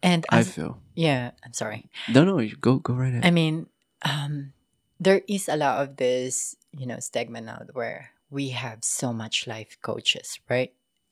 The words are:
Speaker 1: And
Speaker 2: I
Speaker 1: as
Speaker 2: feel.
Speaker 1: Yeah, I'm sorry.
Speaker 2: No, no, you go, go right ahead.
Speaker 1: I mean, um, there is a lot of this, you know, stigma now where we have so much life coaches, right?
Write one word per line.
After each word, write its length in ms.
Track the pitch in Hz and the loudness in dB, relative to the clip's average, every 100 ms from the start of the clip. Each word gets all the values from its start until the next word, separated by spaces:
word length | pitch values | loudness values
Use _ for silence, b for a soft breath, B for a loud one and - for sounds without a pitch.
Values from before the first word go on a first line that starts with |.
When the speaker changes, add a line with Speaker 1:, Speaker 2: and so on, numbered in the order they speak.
Speaker 1:
And 220 | 180 170 160 | 2 2 4
Speaker 2:
I 100 | - | 4
Speaker 1:
as 120 | 185 | 4
Speaker 2:
feel. 300 | - 160 - - - | 0 -8 -8 -10 0
Speaker 1:
Yeah, 360 | 160 131 123 - 123 | 2 2 -2 -10 -14
I'm 80 | |
sorry. 360 | - 110 113 - B B | -8 -6 -8 -12 B B
Speaker 2:
No, 120 | 120 180 | 6 8
no, 140 | 180 | 6
you 160 | 107 - | 0 0
go, 200 | 113 131 | 2 2
go 160 | - | 2
right 160 | 127 127 | -2 0
ahead. 120 | 120 175 | 2 4
Speaker 1:
I 60 | |
mean, 360 | 170 160 160 160 _ _ - | 4 4 0 -6 _ _ -8
um, 520 | 151 143 143 147 139 - _ _ _ - | -4 -4 -4 -6 -8 -16 _ _ _ -2
there 220 | 185 190 - | 4 4 2
is 200 | 196 - | -4 -2
a 80 | 151 | 0
lot 260 | 143 117 | 2 0
of 160 | 139 135 | -2 -2
this, 580 | 127 127 127 - - - _ 147 | 0 0 -2 -4 -6 -10 _ -12
you 80 | 127 | -10
know, 140 | 113 | -8
stigma 420 | - 120 117 117 | -8 -6 -6 -10
now 200 | 113 - - | -12 -14 -12
where 360 | 120 117 - - _ _ | -8 -8 -8 -16 _ _
we 200 | 139 139 | -8 -6
have 340 | 120 120 110 | -6 -8 -8
so 300 | - - 127 | -6 -4 -4
much 340 | 113 110 - - | -4 -4 -6 -6
life 300 | 113 107 - | -10 -14 -12
coaches, 580 | - 113 - - - - - | -8 -4 0 -2 -4 -12 -2
right? 240 | 123 127 _ _ _ _ | 0 0 _ _ _ _